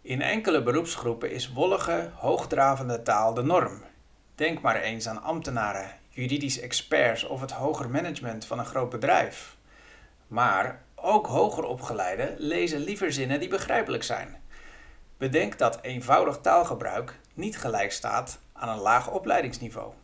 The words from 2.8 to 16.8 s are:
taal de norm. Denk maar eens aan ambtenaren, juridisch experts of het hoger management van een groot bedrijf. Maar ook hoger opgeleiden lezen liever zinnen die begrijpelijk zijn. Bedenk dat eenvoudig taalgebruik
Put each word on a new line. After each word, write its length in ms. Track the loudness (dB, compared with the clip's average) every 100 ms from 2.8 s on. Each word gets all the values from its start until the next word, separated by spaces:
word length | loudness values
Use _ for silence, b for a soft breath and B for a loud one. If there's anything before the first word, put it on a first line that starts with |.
| 0 -2
taal 320 | 2 4 4
de 80 | 2
norm. 400 | 4 4 2 -4 -16 -20 _ _ _
Denk 260 | -2 0 2
maar 200 | 2 2
eens 280 | 0 -4 -6
aan 140 | -6
ambtenaren, 680 | -4 -4 -2 -2 0 -2 -8 -14 -18
juridisch 520 | -6 -2 -2 -2 -4
experts 640 | -4 -6 0 2 4 2
of 160 | -4 -6
het 100 | -6
hoger 400 | -2 -2 -2 -2
management 540 | -2 -2 -6 -8 -8
van 140 | -8 -6
een 80 | -4
groot 240 | -2 -2
bedrijf. 680 | -2 2 4 2 -4 -16 -20 B B B B B B _
Maar 560 | 0 2 4 0 -4 -18
ook 320 | -6 2 2 4
hoger 380 | 2 2 2
opgeleiden 720 | -4 -4 -6 -2 -2 -2 -4 -4
lezen 420 | -4 0 0 -2
liever 320 | -4 -2 -2
zinnen 280 | -2 -2 -2
die 80 | -2
begrijpelijk 540 | -4 0 0 0 -4
zijn. 400 | -4 -6 -6 -14 -16 B B B B B B -6
Bedenk 420 | 0 2 0 2
dat 200 | 2 2
eenvoudig 560 | -6 -8 4 6 6 2
taalgebruik 760 | 4 6 4 -2